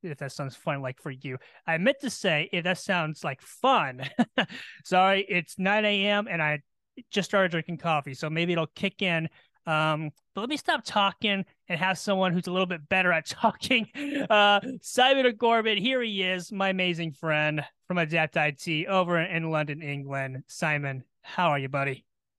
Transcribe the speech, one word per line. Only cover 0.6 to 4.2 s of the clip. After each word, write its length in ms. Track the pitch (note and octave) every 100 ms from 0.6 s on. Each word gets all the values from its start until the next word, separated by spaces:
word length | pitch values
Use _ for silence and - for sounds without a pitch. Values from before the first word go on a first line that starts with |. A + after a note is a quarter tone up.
| E3 C#3
like 220 | C3 B2+
for 80 | D3+
you, 280 | C3 C3+ B2+ - - -
I 100 | D#3+
meant 200 | A3 C#4
to 80 | C4
say, 380 | - F#3+ D3+ E3
if 100 | F3+
that 160 | E3+ F#3
sounds 460 | - F3+ D#3 D#3
like 180 | D#3 C3+
fun, 640 | - - B3+ A#3+ C#3 B2+ C#3 -